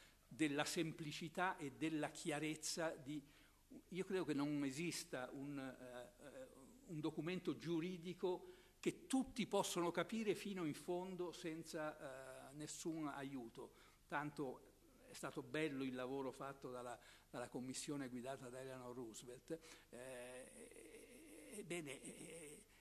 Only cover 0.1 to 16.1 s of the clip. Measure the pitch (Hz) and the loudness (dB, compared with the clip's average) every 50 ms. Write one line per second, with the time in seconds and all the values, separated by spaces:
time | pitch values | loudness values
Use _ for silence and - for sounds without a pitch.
0.1 | - - - - - 117 156 147 143 143 147 - - 175 165 160 147 - 160 147 | -20 -20 -18 -14 4 4 6 6 8 6 4 4 4 4 2 2 2 -2 -4 -4
1.1 | 147 - 175 156 - 190 180 190 175 - 156 139 123 117 147 160 160 147 151 139 | -2 -2 -4 -2 2 4 4 4 4 2 -2 -4 0 2 2 4 4 4 2 2
2.1 | - - - 170 143 147 156 151 156 151 - - - 180 160 160 - - 135 135 | 0 -2 0 2 2 2 2 2 0 0 0 0 2 2 2 2 2 0 -4 -4
3.1 | 151 147 - - - - - - - - - - - - - - - 175 185 - | -4 -4 -4 -6 -14 -20 -20 -20 -20 -20 -20 -16 -16 -16 -12 -6 -2 -2 0 2
4.1 | 196 185 165 143 147 139 143 147 147 143 143 139 131 139 175 165 - - - - | 2 4 4 4 6 6 6 4 4 4 4 2 2 2 2 0 0 0 -2 -2
5.1 | - 131 127 - - 139 139 143 143 139 135 131 123 123 127 127 123 123 123 - | -2 -4 -2 -4 -4 -4 -4 -4 -2 -2 -4 -4 -6 -8 -10 -8 -8 -8 -10 -10
6.1 | - - - 139 - 135 131 - - 131 - - - - - - 175 151 147 160 | -14 -14 -14 -12 -10 -10 -12 -12 -14 -16 -16 -18 -18 -18 -10 -6 -2 2 2 2
7.1 | 156 180 151 165 185 180 - 165 143 117 120 156 170 160 160 185 185 170 160 185 | 2 2 2 2 2 2 4 2 2 2 2 4 4 4 4 2 0 -2 -2 -4
8.1 | 170 - - 180 180 175 - - - - - - - - - - - - - - | -2 2 4 4 4 4 0 -6 -14 -16 -18 -20 -16 2 2 2 2 2 0 4
9.1 | - 262 254 - - - 180 - - 202 180 - - 175 175 170 165 180 170 - | 4 6 6 4 2 2 4 6 8 6 6 6 6 4 4 6 6 4 2 4
10.1 | 226 220 220 208 175 - - 202 196 185 170 151 135 - - - 180 175 185 190 | 2 2 4 4 4 4 2 -2 0 0 2 0 0 0 0 0 0 2 2 0
11.1 | 190 175 180 170 151 - - 170 160 165 156 - - 160 151 156 151 - 165 139 | -2 -2 -2 -2 -2 -4 -4 -4 -4 -4 -6 -4 -4 -2 -2 -2 -2 -4 -8 -8
12.1 | 131 135 131 131 131 131 131 131 139 151 151 147 - - - 175 160 165 151 143 | -8 -8 -8 -10 -10 -10 -12 -12 -8 -8 -6 -6 -6 -2 0 0 0 2 0 0
13.1 | 131 139 139 139 139 131 117 117 - - 113 - - - - - - - - - | 0 0 -2 -2 -2 -4 -4 -6 -8 -8 -10 -10 -12 -16 -20 -20 -20 -20 -6 0
14.1 | 175 147 151 147 147 - 147 127 123 - - - - - - - - - - - | 2 2 2 2 0 0 -2 -2 -2 -4 -10 -16 -20 -20 -20 -20 -20 -20 -18 -14
15.1 | - - - 147 - 151 131 123 123 156 156 160 139 131 135 131 127 127 127 127 | -10 -6 -6 -2 -2 -2 -4 0 2 2 2 4 2 2 0 0 0 0 0 0